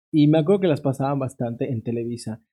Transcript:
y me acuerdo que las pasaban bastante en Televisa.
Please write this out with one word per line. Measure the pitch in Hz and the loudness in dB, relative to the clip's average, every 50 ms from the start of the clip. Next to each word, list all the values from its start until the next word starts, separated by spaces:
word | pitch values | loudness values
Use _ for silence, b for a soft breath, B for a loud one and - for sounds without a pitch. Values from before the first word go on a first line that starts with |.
| _ _ | _ _
y | - 147 147 151 | 2 4 6 6
me | 156 160 | 6 4
acuerdo | 151 170 208 196 | 4 2 2 2
que | 190 170 | 2 0
las | 143 - | 0 0
pasaban | - 139 127 - 135 139 143 139 | -2 -4 -2 -2 -2 -2 -2 -2
bastante | 131 123 - - 127 117 117 - 131 127 | -4 -6 -6 -6 -6 -6 -4 -4 -4 -4
en | 131 110 | -4 -4
Televisa. | - 120 117 117 117 117 120 117 - 110 110 - _ _ | -4 -4 -6 -4 -6 -6 -8 -8 -8 -10 -12 -12 _ _